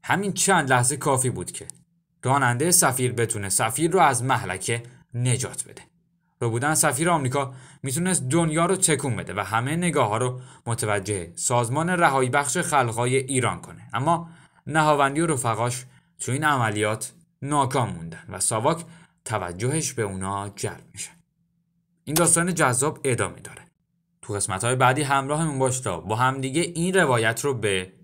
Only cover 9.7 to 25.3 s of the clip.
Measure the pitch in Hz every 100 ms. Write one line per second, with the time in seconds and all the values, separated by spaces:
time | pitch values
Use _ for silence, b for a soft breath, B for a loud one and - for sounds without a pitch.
9.7 | 165 175 143 113 107 123 127 B B -
10.7 | 113 110 104 98 101 82 - - 120 117
11.7 | 135 165 180 165 135 127 143 139 180 165
12.7 | 147 120 113 123 135 131 135 117 87 -
13.7 | 85 - 107 143 170 B B B B -
14.7 | 151 151 147 139 143 170 143 123 107 120
15.7 | 123 - b b _ - 131 156 139 110
16.7 | 104 104 113 - - _ _ 139 147 131
17.7 | 139 110 87 82 82 - 92 - 113 131
18.7 | 165 - B B B - 107 90 87 120
19.7 | 160 151 - 104 95 95 101 101 - 110
20.7 | 87 - - - - _ _ _ _ _
21.7 | _ _ _ - 156 165 165 175 160 143
22.7 | 120 143 - 135 113 95 87 - - -
23.7 | _ _ _ _ _ - 101 - 95 117
24.7 | 127 127 127 139 139 135